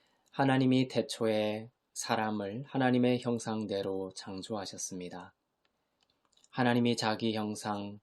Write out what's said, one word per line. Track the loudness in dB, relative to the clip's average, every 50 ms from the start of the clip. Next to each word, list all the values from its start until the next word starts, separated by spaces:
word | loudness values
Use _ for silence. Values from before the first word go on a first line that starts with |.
| _ _ _ _ _ _
하나님이 | -2 0 2 4 4 4 6 6 4 4 2 2
태초에 | 0 -2 -2 -2 -2 0 0 2 2 2 2 0 -2 -4 -8 -12 _ _ _ _
사람을 | _ -10 -2 -2 0 0 0 0 -2 -2 -4 -4 -6 -6 -8
하나님의 | -4 0 2 4 4 6 6 6 4 4 2
형상대로 | 0 -2 -2 -2 -2 -4 -4 -4 -2 -2 -2 -2 -2 -2 -4 -4 -6 -8 -10
창조하셨습니다. | -12 -12 -10 -10 -10 -8 -8 -6 -6 -6 -8 -10 -10 -10 -10 -8 -10 -10 -10 -12 -14 -14 -16 _ _ _ _ _ _ _ _ _ _ _ _ _ _ _ _ _ _ _ _ _ _ -20 _
하나님이 | -2 2 2 4 4 4 4 2 2
자기 | 2 0 -2 0 0 0 0 0
형상, | 0 -2 -4 -6 -6 -6 -6 -4 -4 -6 -10 -12 -16